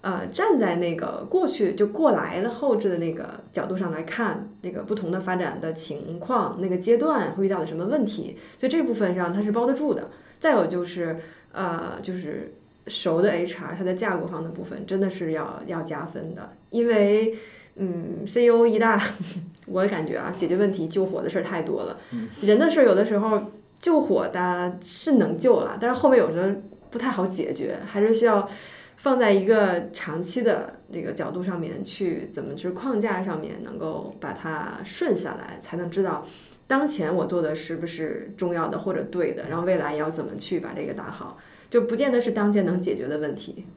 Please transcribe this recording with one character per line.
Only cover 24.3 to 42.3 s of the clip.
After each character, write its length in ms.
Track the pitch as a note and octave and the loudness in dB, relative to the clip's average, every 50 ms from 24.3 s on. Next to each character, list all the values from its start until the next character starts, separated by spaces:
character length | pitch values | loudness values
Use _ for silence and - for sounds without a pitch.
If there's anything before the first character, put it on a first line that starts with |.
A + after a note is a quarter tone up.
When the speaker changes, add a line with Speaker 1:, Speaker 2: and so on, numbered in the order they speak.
| D#3 F3+ F3+ F3+ F3+ F3+ F3+ F3+ F3+ - | -2 -2 0 0 0 0 -2 -4 -4 -6
Speaker 1:
是 320 | - - - - - E4 | -12 -14 -14 -6 0 4
能 240 | C#4+ A#3 G3+ - E3+ - | 6 6 6 4 0 2
救 220 | - C4 A3 - | 6 6 6 6
了， 160 | - - - - | 4 -2 -4 -2
但 120 | A3 A#3+ | -2 0
是 80 | B3 - | 0 4
后 80 | - C#4 | 6 6
面 100 | C4 A#3 | 8 8
有 140 | - - | 6 4
时 80 | D#3+ E3+ | 2 0
候 80 | F#3 G3 G3+ G3+ - - - - - - | 0 0 0 -2 -6 -16 -20 -20 -20 -10
不 80 | - A#3+ | -8 -4
太 120 | A#3+ C4 | -4 -2
好 160 | G#3 G3 F#3 | 0 0 -2
解 260 | F#3+ F#3+ - - - | -2 -2 -2 -4 -4
决， 240 | - - - - - - G3+ | -4 -4 -4 -6 -6 -6 -10
还 140 | G3+ - G3+ | -6 0 2
是 120 | G#3 A3 | 4 4
需 120 | A3+ A3 A3+ | 6 6 6
要 240 | A#3+ G#3+ G3+ G3+ - - - - - - - - - - | 6 6 4 2 0 -10 -14 -16 -18 -20 -20 -20 -20 -20
放 220 | _ - C#4 C4 B3 | _ 0 2 4 4
在 120 | A#3 G#3+ | 6 6
一 140 | G3+ G3 F#3+ | 6 6 6
个 460 | F#3+ - A3 G3+ F#3+ F3+ E3+ E3+ - | 6 6 6 6 4 2 0 -2 -6
长 280 | - - - F3 D3+ E3 | -10 -10 -8 -6 -6 -6
期 220 | F#3 - - B3+ | -6 -4 -2 0
的 320 | A3+ - E3 - - - - - _ - | 2 2 2 2 -2 -8 -12 -18 _ -12
这 80 | - E3+ | -10 -8
个 120 | - - | -8 -8
角 180 | G#3 - E3 - | -6 -6 -6 -6
度 140 | - F3+ F#3 | -4 -4 -4
上 160 | F#3+ F3+ E3+ | -4 -4 -4
面 240 | D#3+ E3 E3+ - G3+ | -6 -6 -6 -8 -10
去， 440 | - - - G3+ F3 E3 - - - | -10 -6 -4 -2 -2 -2 -4 -6 -8
怎 100 | - - | -8 -8
么 120 | - - C#3+ | -8 -8 -8
去 160 | - - F3+ | -6 -6 -6
框 300 | F#3 F#3+ A3 C4+ B3 G#3 | -6 -4 -4 -2 0 0
架 220 | G3+ G#3+ G3 F#3 | 0 0 0 -2
上 180 | F#3 G3 E3 D#3 | -4 -4 -4 -6
面 220 | D#3 - - - | -6 -8 -10 -10
能 160 | - - - - | -12 -12 -10 -8
够 380 | D#3+ D#3+ D#3+ - G3 - - - | -8 -6 -8 -8 -10 -12 -14 -12
把 140 | - C#3+ | -10 -10
它 480 | - - - D#3+ D#3 D3+ - - - - | -10 -8 -8 -8 -6 -6 -8 -8 -10 -12
顺 320 | - - - - F4+ D#4 G#3 | -12 -14 -6 -4 0 0 2
下 200 | - - - - | 0 0 -6 -8
来， 240 | - - - - - | -10 -12 -14 -16 -16
才 160 | - - - | -14 -10 -8
能 140 | E3+ F3+ F3+ | -6 -6 -4
知 120 | E3 F#3+ | -2 0
道 240 | F#3+ F3+ D#3+ C3 - - - - - - - _ _ | 0 0 -2 -4 -8 -12 -18 -20 -20 -20 -20 _ _
当 220 | _ - C4+ D#4 D4 | _ 2 2 2 2
前 260 | - - E3 D3+ F3 | 0 -2 -2 0 0
我 120 | F3+ D#3 | 0 0
做 140 | - F3+ F3 | 0 0 0
的 120 | D#3+ D3+ D#3 | 0 0 -2
是 220 | D#3+ - - E3 | -4 -6 -8 -6
不 100 | D#3+ E3+ | -6 -6
是 460 | E3 E3 D#3+ D#3+ D3+ - - - - G3+ | -8 -6 -6 -6 -6 -6 -6 -8 -12 -8
重 160 | - F#3 F3 | -4 -4 -2
要 140 | F3 E3 E3 | 0 -2 -2
的 120 | - - - | -2 -4 -4
或 140 | - G3 F#3 | -4 -2 -2
者 80 | - - - | -2 -4 -4
对 220 | - F3+ E3+ C#3 - | -2 0 0 0 -2
的， 140 | - - C#3 | -4 -6 -6
然 80 | D#3 | -4
后 80 | E3+ F3 | -2 0
未 120 | F3+ F#3 | 2 2
来 180 | E3+ D3 D3 D3+ | 2 2 -2 -2
要 160 | D3+ D3+ D#3 | -2 -2 -2
怎 140 | D#3+ D#3+ C#3 | -4 -6 -6
么 100 | A2 G#2 | -6 -8
去 220 | G#2 - - F#3 D#3+ | -10 -6 -4 -4 -4
把 140 | - A2 - | -4 -6 -8
这 100 | - - | -8 -6
个 100 | - - | -6 -6
打 160 | - - - | -8 -8 -10
好。 280 | - - - - - - - - - - - - | -12 -12 -14 -14 -16 -18 -20 -20 -20 -20 -16 2
就 120 | - A#3+ | 2 2
不 120 | A3 - A3+ | 2 2 2
见 160 | A3+ C#4+ C#4 | 2 2 4
得 100 | B3 A#3+ | 4 2
是 120 | A#3+ A#3+ | 2 2